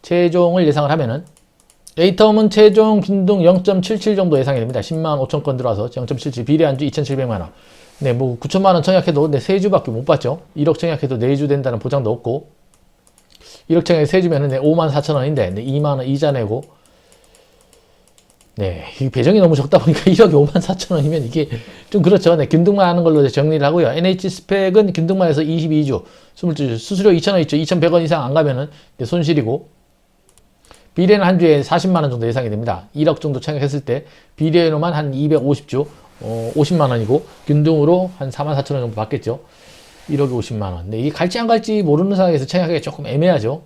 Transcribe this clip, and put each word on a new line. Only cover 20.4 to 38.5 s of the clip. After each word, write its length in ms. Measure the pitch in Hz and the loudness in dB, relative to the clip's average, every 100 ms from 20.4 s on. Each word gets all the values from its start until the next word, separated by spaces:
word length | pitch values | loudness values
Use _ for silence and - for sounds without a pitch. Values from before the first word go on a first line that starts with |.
| 147 175 | 2 0
사천 380 | - 185 - 170 | -4 -6 -4 -2
원이면 260 | 143 160 | 0 -2
이게 240 | 117 147 147 113 - - - | -2 -4 -4 -6 -12 -20 -4
좀 120 | 208 | 2
그렇죠. 340 | 165 185 185 165 | 4 4 4 2
네, 120 | 139 | 2
균등만 420 | 160 175 202 185 | 2 4 2 2
하는 160 | 175 165 | 2 2
걸로 160 | 156 | 4
이제 80 | 139 | 2
정리를 360 | 143 151 156 143 | 2 0 2 2
하고요. 220 | 170 147 | 2 0
엔에이치 420 | 139 180 185 190 | 0 0 0 -4
스펙은 640 | 185 - 196 190 190 208 | -8 -4 0 2 2 2
균등만 380 | 180 165 190 175 | 0 -2 0 2
해서 120 | 147 | 0
이십이 440 | 156 165 160 151 143 | 0 -2 0 0 0
주, 180 | 113 - - _ - | -2 -6 -20 _ -6
스물두 320 | 180 151 139 | -4 -2 -4
주, 100 | 113 | -4
수수료 360 | - 196 202 | -4 0 4
이천원 280 | 175 170 190 | 4 2 0
있죠. 120 | 151 147 | 0 -2
이천백원 480 | 160 180 165 170 | -2 0 2 2
이상 180 | 165 160 127 | 0 -2 0
안 80 | |
가면은, 360 | 151 147 127 151 - _ _ | 0 0 -2 -6 -12 _ _
네, 80 | 120 | -4
손실이고, 640 | 175 156 156 113 143 - _ _ _ _ _ _ _ _ _ _ - _ | -2 0 0 -2 -6 -8 _ _ _ _ _ _ _ _ _ _ -20 _
비례는 320 | - 180 208 180 | -2 2 4 4
한 140 | 185 | 4
주에 220 | 170 147 | 4 4
사십만 420 | 131 165 175 180 | 2 -2 0 0
원 60 | 147 | 0
정도 160 | 123 117 | -2 -2
예상이 240 | 120 120 | -2 -4
됩니다. 380 | 104 117 87 95 | -6 -6 -8 -8
일억 260 | 143 151 151 | -2 -2 0
정도 220 | 156 131 | -4 -6
청약했을 400 | 131 151 139 143 | -6 -4 -4 -4
때 240 | 135 123 - - _ - | -6 -6 -8 -20 _ -4
비례로만 560 | 156 165 165 151 170 | 0 2 2 0 -2
한 200 | 156 151 | -4 -4
이백오십 540 | 131 151 151 131 143 - | -2 0 0 2 -2 -4
주, 200 | 123 147 - - _ | -6 -6 -8 -20 _
어, 300 | 110 113 113 156 | -10 -8 -6 -2
오십만 340 | 147 175 143 | 0 2 0
원이고, 360 | 120 107 139 - - - | 0 0 -2 -2 -20 -2
균등으로 640 | 147 151 160 143 180 185 185 | 0 2 2 2 2 0 -8
한 140 | 135 | -10
사만 240 | - 147 | -8 -6